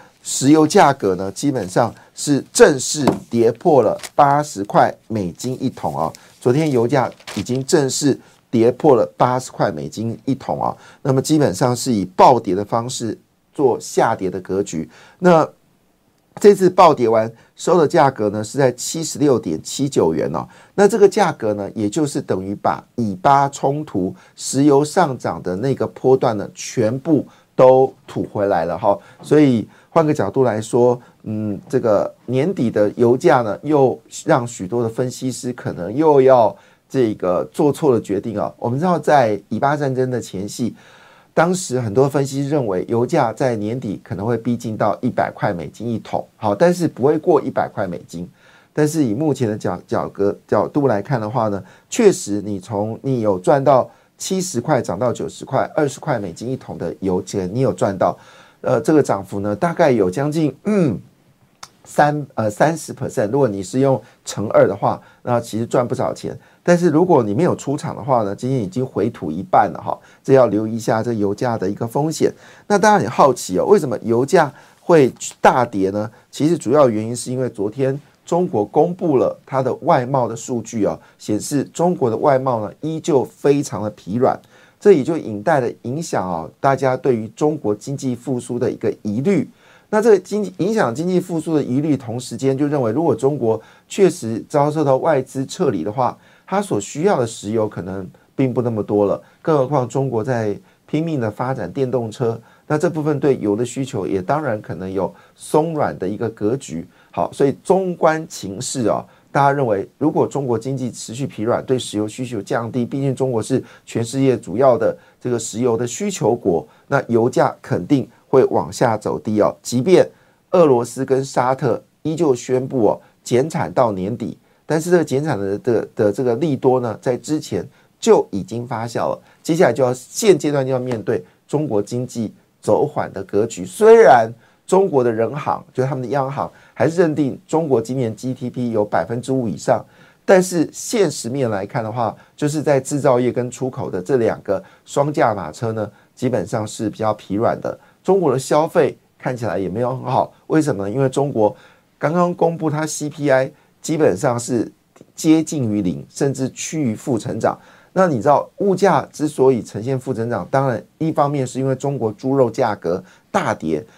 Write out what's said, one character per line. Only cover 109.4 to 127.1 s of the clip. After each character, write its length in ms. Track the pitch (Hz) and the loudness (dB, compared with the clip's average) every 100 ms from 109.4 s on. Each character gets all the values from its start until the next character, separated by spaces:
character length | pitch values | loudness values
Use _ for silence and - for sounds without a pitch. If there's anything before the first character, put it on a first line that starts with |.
家 120 | 139 | 2
认 140 | 143 123 | 2 0
为 220 | 101 - - | 0 -4 -2
如 140 | 147 | -2
果 160 | 160 117 | 0 0
中 180 | 135 135 | -2 -2
国 140 | 113 | -2
经 160 | 127 135 | -4 -6
济 160 | 123 | -6
持 220 | - - | -8 -12
续 120 | 117 139 | -8 -8
疲 180 | - | -6
软， 200 | 107 98 - | -2 -2 0
对 140 | 127 | -4
石 180 | - 104 | -2 -4
油 80 | 107 | -6
需 200 | 117 123 | -6 -8
求 160 | 117 | -8
降 280 | 98 127 113 | -4 -4 -4
低， 140 | 123 | -4
毕 160 | 120 139 | -4 -2
竟 160 | 139 127 | -4 -2
中 160 | 131 | -2
国 100 | 117 | -2
是 220 | 107 131 - - - | -2 -2 -4 -18 -8
全 180 | 113 | -6
世 160 | 117 135 | -4 0
界 180 | 135 117 | 2 0
主 200 | - 98 | -2 2
要 200 | 135 113 | 4 4
的 200 | 107 - _ _ | 0 -4 _ _
这 80 | 135 | -4
个 100 | 117 | -4
石 220 | - 104 | -4 -2
油 160 | 123 113 | 0 0
的 100 | 120 | -4
需 240 | - 202 | -6 -6
求 240 | - 107 120 | -2 0 0
国， 320 | 101 82 - _ - | 0 -2 -4 _ -2
那 140 | 139 - | -2 0
油 220 | 113 117 | 2 2
价 240 | 170 135 - | 2 0 -2
肯 240 | - 107 90 | -4 -4 0
定 220 | 143 - _ - | 0 -2 _ 2
会 160 | 135 107 | 4 4
往 260 | 107 76 | 2 -4
下 240 | - 127 107 | 0 0 0
走 240 | 90 127 | -4 -6
低 220 | - 104 | -2 0
哦。 120 | 82 - | 0 0
即 200 | - 123 | -6 -2
便 260 | 131 170 - _ _ _ - | 4 6 4 _ _ _ 0
俄 140 | 185 156 | 4 6
罗 200 | 120 120 | 4 0
斯 180 | 131 | -6
跟 220 | 131 135 135 | -2 -2 -2
沙 300 | - 123 135 | -2 0 0
特 280 | 139 101 _ _ | -2 -2 _ _
依 120 | 151 156 | -6 -2
旧 200 | 160 123 | 0 0
宣 300 | - 127 135 | 0 -2 -2
布 220 | 135 101 | 0 0
哦 140 | - _ _ | 0 _ _
减 260 | - 120 156 | 0 0 0
产 240 | 170 90 | -4 -4
到 180 | 90 120 | 0 0
年 240 | 95 95 120 | 0 -4 -6
底， 220 | 104 - _ _ - | -8 -10 _ _ -4
但 120 | 156 | -2
是 120 | 165 | 2
这 60 | 175 | 2
个 60 | |
减 200 | 156 131 | 2 -2
产 160 | 156 104 | -2 -2
的， 180 | 98 101 | -2 -2
的， 300 | - 113 - - | 0 0 0 0
的 160 | 104 | 0
这 120 | 101 | 2
个 120 | 123 117 | 0 0
利 200 | 165 127 | 0 0
多 240 | 135 127 | 2 2
呢， 160 | 120 104 | -2 -4
在 160 | 135 | -4